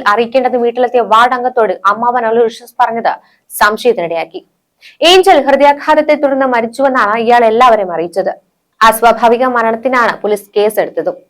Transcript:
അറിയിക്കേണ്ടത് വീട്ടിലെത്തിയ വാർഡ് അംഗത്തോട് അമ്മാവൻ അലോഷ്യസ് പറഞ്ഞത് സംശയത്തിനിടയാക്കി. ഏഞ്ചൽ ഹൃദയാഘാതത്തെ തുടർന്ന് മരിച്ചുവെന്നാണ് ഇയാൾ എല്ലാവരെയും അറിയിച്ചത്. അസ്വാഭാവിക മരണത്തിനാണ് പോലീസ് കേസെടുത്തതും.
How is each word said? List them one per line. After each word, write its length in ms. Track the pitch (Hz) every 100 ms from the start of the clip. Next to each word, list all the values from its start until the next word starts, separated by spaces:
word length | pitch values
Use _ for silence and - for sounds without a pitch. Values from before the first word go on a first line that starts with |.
| 202
അറിയിക്കേണ്ടത് 460 | 208 233 262 247 240
വീട്ടിലെത്തിയ 380 | 240 240 247 240 208
വാർഡ് 240 | 214 247 247
അംഗത്തോട് 360 | 247 247 220 175 196
അമ്മാവൻ 340 | 214 240 240 226
അലോഷ്യസ് 460 | 226 233 226 240 -
പറഞ്ഞത് 320 | 240 226 165 - _ _ _
സംശയത്തിനിടയാക്കി. 920 | - 208 220 247 214 170 165 160 - - _ _ _ - _ 320
ഏഞ്ചൽ 300 | 370 370 311 262
ഹൃദയാഘാതത്തെ 680 | 277 285 285 - 302 302 294
തുടർന്ന് 260 | 285 269 269 240
മരിച്ചുവെന്നാണ് 600 | 233 233 269 254 208 226 226
ഇയാൾ 180 | 240 226
എല്ലാവരെയും 400 | 220 254 214 185 165
അറിയിച്ചത്. 380 | 170 180 185 - _ _ _ _
അസ്വാഭാവിക 640 | 226 220 233 226 226 233 254 240
മരണത്തിനാണ് 580 | 226 226 254 254 226 -
പോലീസ് 280 | 208 208 - 208
കേസെടുത്തതും. 600 | 208 208 160 - 160 - _